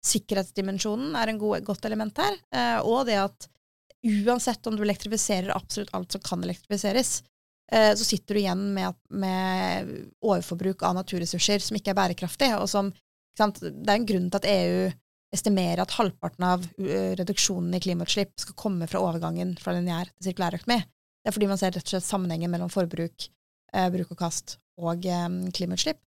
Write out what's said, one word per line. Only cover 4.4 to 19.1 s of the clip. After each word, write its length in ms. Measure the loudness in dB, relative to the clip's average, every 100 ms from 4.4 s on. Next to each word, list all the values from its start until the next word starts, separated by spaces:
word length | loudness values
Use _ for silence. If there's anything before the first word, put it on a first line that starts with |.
| 2 -2 -2
om 100 | -2
du 60 |
elektrifiserer 680 | 0 -2 -2 -2 0 0 0
absolutt 360 | -4 -4 -8 -6
alt 180 | -6 -6
som 100 | -8
kan 200 | -4 -4
elektrifiseres, 800 | -4 -6 _ -2 0 2 0 -2 -8 _ _ _ _
eh, 200 | 6 8
så 120 | 6 2
sitter 260 | 0 0
du 60 | 0
igjen 220 | 2 0 -2
med 140 | -2 -2
at, 80 | -6 _
med 760 | -4 -2 0 0 0 0 -2 -4 -10 -14 _
overforbruk 580 | 2 2 0 -2 -2 0
av 120 | 0 0
naturressurser 640 | -2 -4 -2 0 2 2
som 140 | 2 -4
ikke 140 | 0
er 80 | 2
bærekraftig, 540 | 2 0 -6 2 2 4
og 100 | 2
som, 220 | 0 0
ikke 520 | -4 _ _ _ 2
sant, 160 | 2 2
det 300 | -8 -4 2
er 80 | 2
en 60 | 4
grunn 220 | 0 2
til 80 | 0
at 60 | 4
E 100 | 4 4 2 0
U 60 | -2 _ _ _ -2
estimerer 480 | 2 4 2 0
at 80 | 0
halvparten 520 | 2 0 0 -8 -2 2
av, 160 | 2 0 -6
eh, 320 | -2 0 0 -2
reduksjonen 560 | -2 0 0 0 0 0
i 40 |
klimautslipp 480 | 0 -2 0 0 0 -4
skal 160 | -12 -6
komme 300 | -4 -2 -2
fra 100 | 0
overgangen 480 | 0